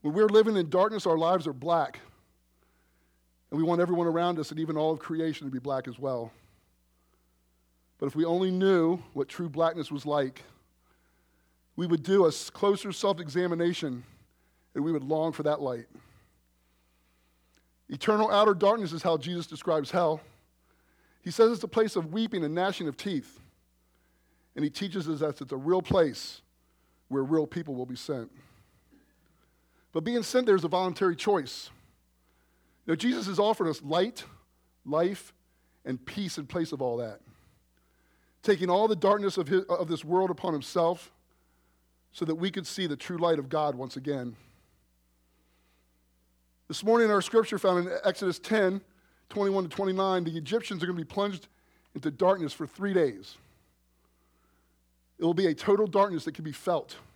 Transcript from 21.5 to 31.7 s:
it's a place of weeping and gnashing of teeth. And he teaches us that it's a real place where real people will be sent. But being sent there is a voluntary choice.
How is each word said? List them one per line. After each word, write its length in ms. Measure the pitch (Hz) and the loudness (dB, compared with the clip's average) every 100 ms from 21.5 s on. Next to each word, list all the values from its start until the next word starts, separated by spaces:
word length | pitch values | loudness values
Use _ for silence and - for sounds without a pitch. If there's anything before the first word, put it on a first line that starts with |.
it's 120 | 226 | 6
a 40 | 226 | -2
place 280 | - 220 196 | 0 0 0
of 180 | 160 | -4
weeping 300 | 190 226 226 | -4 -2 -2
and 100 | 151 | -2
gnashing 340 | 160 190 190 160 | 0 -2 -2 -6
of 100 | 131 | -6
teeth. 420 | 202 165 - - - _ _ _ _ _ _ _ _ _ _ | -4 -6 -6 -20 -20 _ _ _ _ _ _ _ _ _ _
And 120 | - 151 | -6 -4
he 40 | |
teaches 380 | - 202 180 156 | -4 -6 -6 -6
us 140 | 156 | -2
that 200 | 156 139 | -4 -4
it's 120 | 135 | -10
a 40 | 135 | -8
real 240 | 143 185 | 0 0
place 600 | 180 196 160 117 - - _ _ _ _ _ _ _ | 2 2 2 0 -14 -16 _ _ _ _ _ _ _
where 160 | 135 | -4
real 240 | 135 160 156 | 0 0 0
people 260 | 175 156 | -6 -8
will 120 | 127 127 | -8 -8
be 100 | 123 | -10
sent. 340 | - 135 113 - - _ _ _ _ _ _ _ _ _ _ _ _ _ _ | -6 -8 -8 -18 -20 _ _ _ _ _ _ _ _ _ _ _ _ _ _
But 100 | 165 | -6
being 200 | 160 240 | -2 -2
sent 220 | 214 254 247 | 0 0 4
there 120 | 190 | 4
is 80 | 156 | 4
a 20 | |
voluntary 480 | 180 185 165 190 170 | 0 0 0 0 0
choice. 540 | - 196 131 - - | 0 0 0 -12 -16